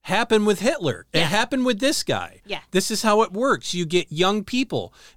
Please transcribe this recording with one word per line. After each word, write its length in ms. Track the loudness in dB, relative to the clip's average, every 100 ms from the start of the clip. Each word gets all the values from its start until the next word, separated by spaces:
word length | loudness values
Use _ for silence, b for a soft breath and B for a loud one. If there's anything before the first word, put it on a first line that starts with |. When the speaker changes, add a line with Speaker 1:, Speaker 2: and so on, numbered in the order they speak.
Speaker 1:
happen 420 | 0 -2 2 2 4
with 140 | 2
Hitler. 480 | 0 0 -4 -4 -2
It 60 | 0
Speaker 2:
Yeah. 60 | 2
Speaker 1:
happened 400 | 0 0 0 0
with 140 | 0
this 240 | 0 -2
guy. 380 | -2 -4 -6 -16 -12
Speaker 2:
Yeah. 140 | -12 _
Speaker 1:
This 200 | -2 -2
is 100 | -2
how 200 | 2 4
it 80 | 2
works. 400 | 0 0 0 -2
You 120 | -4 0
get 260 | 0 0
young 320 | 0 0 0
people. 500 | -2 -2 -2 -4 -6 B B